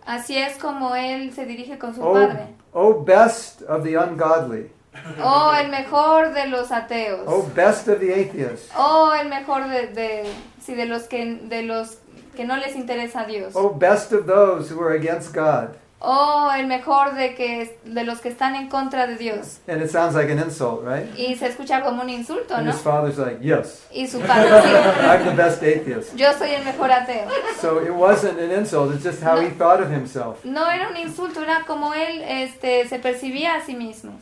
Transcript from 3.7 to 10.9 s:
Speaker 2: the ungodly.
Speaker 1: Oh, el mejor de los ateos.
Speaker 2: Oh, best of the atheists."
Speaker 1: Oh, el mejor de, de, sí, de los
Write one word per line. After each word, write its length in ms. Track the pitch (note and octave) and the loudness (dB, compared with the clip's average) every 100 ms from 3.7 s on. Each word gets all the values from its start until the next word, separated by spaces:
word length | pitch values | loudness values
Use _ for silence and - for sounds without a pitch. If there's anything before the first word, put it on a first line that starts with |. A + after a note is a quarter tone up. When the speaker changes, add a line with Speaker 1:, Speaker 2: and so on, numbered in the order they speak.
| B2 | -4
Speaker 2:
the 120 | D#3 D#3+ | 0 0
ungodly. 760 | F3 D#3+ D#3+ E3 C3 A2 - _ _ - E3+ D3 | 0 0 2 2 0 -8 -10 _ _ -20 -16 -4
Speaker 1:
Oh, 320 | B3+ C#4+ D4+ D4 | 2 4 4 4
el 100 | C#4+ | 0
mejor 600 | C#4 C4+ D4 D#4 D#4+ D#4+ C#4 | -4 0 2 4 6 4 0
de 100 | C4+ | -2
los 200 | B3+ A#3+ | -4 -4
ateos. 520 | A#3 A3+ A#3+ G#3+ F#3 - | -4 -4 -6 -4 -6 -2
Speaker 2:
Oh, 240 | F#3 D#3 E3+ | -2 0 4
best 320 | G3 G#3 - | 4 4 2
of 120 | G3+ | 2
the 140 | F#3+ | 2
atheists." 560 | F#3+ F#3+ C3+ B2+ A#2 - - | 0 -2 -4 -6 -6 -8 0
Speaker 1:
Oh, 340 | C#4+ D#4+ D#4 D4+ | 2 6 4 2
el 80 | C#4+ | -2
mejor 400 | C4+ C#4 C4+ C4+ | -6 -4 -4 -2
de, 180 | B3+ A3+ | -4 -6
de, 360 | G#3 A3+ G#3+ G#3 G#3 - - | -6 -6 -6 -8 -12 -16 -20
sí, 120 | - A#3+ | -12 -8
de 100 | |
los 200 | A#3 | -6